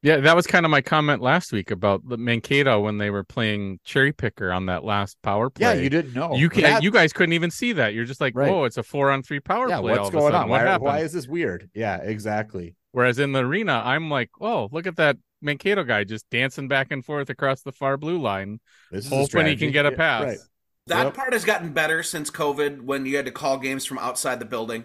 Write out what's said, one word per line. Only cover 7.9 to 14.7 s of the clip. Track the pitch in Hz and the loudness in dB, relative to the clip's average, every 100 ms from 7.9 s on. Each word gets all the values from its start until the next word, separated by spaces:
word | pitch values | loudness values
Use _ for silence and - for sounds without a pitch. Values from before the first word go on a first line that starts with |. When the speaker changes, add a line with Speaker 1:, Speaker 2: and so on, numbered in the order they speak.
| 107 | 0
Speaker 1:
You're | 117 | -6
just | 135 | -2
like, | 139 123 | -4 0
Speaker 2:
Right. | 139 | 2
Speaker 1:
"Whoa, | 190 131 | 2 0
it's | - | -4
a | |
four-on-three | 110 143 139 139 131 143 | -6 0 2 2 -2 -10
power | - 202 254 | -4 -2 0
Speaker 2:
Yeah, | - | -2
Speaker 1:
play | - | 0
Speaker 2:
what's | - | 0
Speaker 1:
all | 101 | 0
of | |
a | - | 2
Speaker 2:
going | - | 4
Speaker 1:
sudden. | 175 | 4
Speaker 2:
on? | 117 | 2
Speaker 1:
What | 110 | 2
Speaker 2:
Why, | 120 | 2
Speaker 1:
happened?" | 185 139 | 2 0
Speaker 2:
why | 143 | -2
is | 160 | -2
this | 170 127 | -6 -6
weird? | 165 143 87 98 | -4 -4 -4 -10
Yeah, | 104 110 90 | -6 -4 -4
exactly. | 90 107 107 104 110 95 87 - _ | -6 -6 -4 -4 -4 -10 -12 -18 _
Speaker 1:
Whereas | 123 123 120 | 0 2 2
in | 143 | 0
the | 135 | 0
arena, | 123 175 214 123 | -2 -2 0 -2
I'm | 113 143 160 | 0 -2 -2
like, | 143 120 _ | -4 -4 _
"Oh, | 214 214 104 | -4 -4 -4